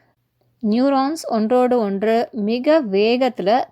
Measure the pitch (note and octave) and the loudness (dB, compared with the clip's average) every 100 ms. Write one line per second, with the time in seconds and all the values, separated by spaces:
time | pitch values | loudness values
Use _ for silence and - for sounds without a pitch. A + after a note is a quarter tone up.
0 | _ _ _ _ _ _ G#3+ A#3 C#4 C4+ | _ _ _ _ _ _ -2 0 2 0
1 | C4+ D#4+ - A3 G#3+ B3 B3 B3 G3+ G3 | -2 -4 -4 -4 0 2 2 0 0 -2
2 | G#3+ A3+ - A#3 G3+ A#3+ D4 D#4+ A3 G3 | 0 0 -2 -4 -4 -2 2 0 2 0
3 | A3 B3 C4 A#3 F#3 B3 - | 2 2 0 -2 0 0 -2